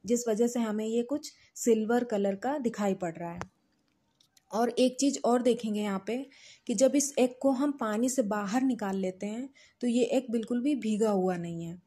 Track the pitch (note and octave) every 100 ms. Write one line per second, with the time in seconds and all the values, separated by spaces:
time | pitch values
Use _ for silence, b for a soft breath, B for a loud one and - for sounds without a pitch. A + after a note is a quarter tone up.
0 | F#3 A#3 A#3+ G#3+ A#3+ A#3+ A3+ G#3+ A3 A#3
1 | A#3+ D4 - b b - - A3 G#3+ A#3+
2 | A#3+ G#3 G3 G3 B3 D4+ A#3 A3+ G3+ F#3+
3 | F3 E3 E3+ F3 E3+ _ _ _ _ _
4 | _ _ _ _ _ G#3 A#3+ A#3+ B3+ B3+
5 | C#4 C#4 A3+ B3 A#3+ A#3 A3 G#3 G#3 F#3+
6 | - B3 C#4 B B B - A3 C4 C#4
7 | C#4 - B3 - C4+ B3 D4 C#4 A3 G#3+
8 | B3 C4 G#3 G#3+ G3+ A#3+ C4+ A#3+ G3+ F#3+
9 | F#3 F#3 G3+ A3 C#4 b b _ B3 A#3+
10 | - B3+ C4 A#3 A3 B3 C4 C#4 G#3+ G#3+
11 | A3 G3+ F#3 F3 E3+ E3+ E3+ F3+